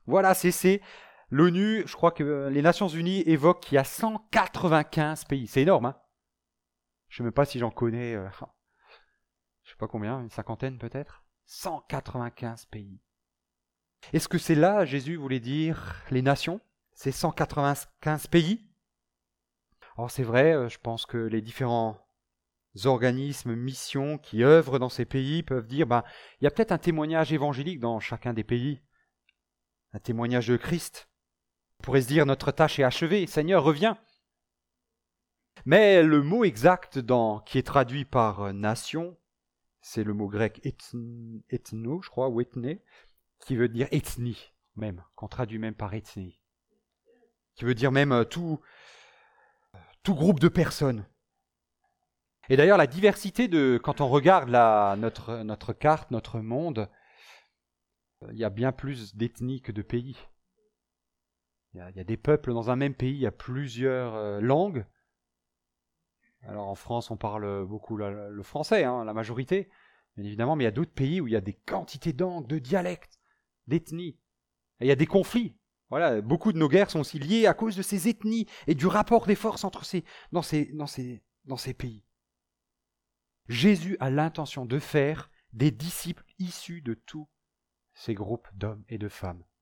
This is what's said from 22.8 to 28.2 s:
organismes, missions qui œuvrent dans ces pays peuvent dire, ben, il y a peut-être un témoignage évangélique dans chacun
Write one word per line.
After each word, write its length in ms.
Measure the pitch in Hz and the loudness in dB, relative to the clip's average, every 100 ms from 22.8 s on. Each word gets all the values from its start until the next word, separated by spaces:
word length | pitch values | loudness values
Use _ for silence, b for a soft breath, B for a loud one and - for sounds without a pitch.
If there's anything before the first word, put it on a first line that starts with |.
organismes, 680 | 120 123 123 127 143 135 120 | 2 2 2 0 -6 -8 -8
missions 640 | 117 127 127 - 139 143 151 | -6 -6 -8 -8 -6 -4 -6
qui 260 | - 110 | -6 4
œuvrent 340 | 131 165 143 131 | 8 8 6 -2
dans 120 | 127 | -2
ces 160 | - 117 | -4 -4
pays 360 | 135 131 160 | -2 -2 -4
peuvent 240 | 160 131 113 | -4 -6 -4
dire, 200 | 139 131 | -2 2
ben, 180 | 120 B B B B | 2 B B B B
il 60 | |
y 20 | 143 | 0
a 40 | |
peut-être 220 | - 220 | 2 0
un 60 | 170 | 0
témoignage 540 | 175 156 151 160 156 | 0 0 0 0 2
évangélique 480 | 156 147 131 156 156 | 0 -2 -2 -6 -4
dans 200 | 117 110 | -4 -4
chacun 340 | - 117 | -6 -8